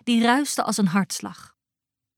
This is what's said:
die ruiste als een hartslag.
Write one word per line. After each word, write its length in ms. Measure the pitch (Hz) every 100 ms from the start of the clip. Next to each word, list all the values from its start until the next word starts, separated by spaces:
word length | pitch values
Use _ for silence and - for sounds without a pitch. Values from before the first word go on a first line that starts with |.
die 180 | - 233
ruiste 420 | 233 254 285 -
als 140 | - 214
een 100 | 196
hartslag. 680 | 196 180 - 202 - - _ _ _ _ _ _